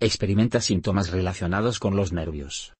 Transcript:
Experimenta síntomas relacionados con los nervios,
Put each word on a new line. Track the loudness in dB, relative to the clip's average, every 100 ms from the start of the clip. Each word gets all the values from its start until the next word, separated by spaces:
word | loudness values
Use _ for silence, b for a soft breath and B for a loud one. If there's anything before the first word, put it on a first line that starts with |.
Experimenta | 0 0 2 4 4 2
síntomas | 2 0 2 0 0
relacionados | 0 -2 -2 -2 0 0 0
con | 0 0
los | 0
nervios, | -2 -4 -6 -8 -10 -12